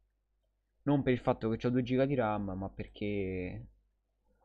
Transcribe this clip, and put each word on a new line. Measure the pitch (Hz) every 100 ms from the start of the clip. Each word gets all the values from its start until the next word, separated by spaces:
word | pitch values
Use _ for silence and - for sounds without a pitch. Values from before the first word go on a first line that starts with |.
| _ _ _ _ _ _ _ _
Non | - 143
per | 131
il | 123
fatto | - 123 113
che | 113
c'ho | 123
due | 123
giga | 120 127
di | 135
ram, | 143 110 104 101 95
ma | 98
perché | - 107 - 104 104 95 92 90 110 117 _ _ _ _ _ _ _